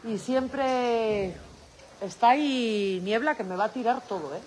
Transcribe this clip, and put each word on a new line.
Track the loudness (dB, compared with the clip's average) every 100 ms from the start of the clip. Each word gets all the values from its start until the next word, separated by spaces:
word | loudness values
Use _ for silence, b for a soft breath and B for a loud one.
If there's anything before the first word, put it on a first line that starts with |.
Y | -4 -6
siempre | 0 0 0 -2 0 2 2 2 2 0 -2 -6 -16 -20 -20 -20 -20 -10
está | -10 4 6
ahí | 6 4 0 0 0 0 -2
Niebla, | 0 0 0 -2
que |
me | -4 -2
va | -2
a |
tirar | 0 0 -2
todo, | -2 -6 -6
¿eh? | -10